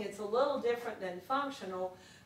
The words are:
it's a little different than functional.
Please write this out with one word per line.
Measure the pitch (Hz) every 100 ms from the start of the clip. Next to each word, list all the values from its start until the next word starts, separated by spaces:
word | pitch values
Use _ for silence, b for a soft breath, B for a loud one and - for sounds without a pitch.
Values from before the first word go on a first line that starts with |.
it's | 202 -
a |
little | 202 240 285 262
different | 233 233 226 208
than | 185 180 -
functional. | 180 180 - 190 185 185 B B B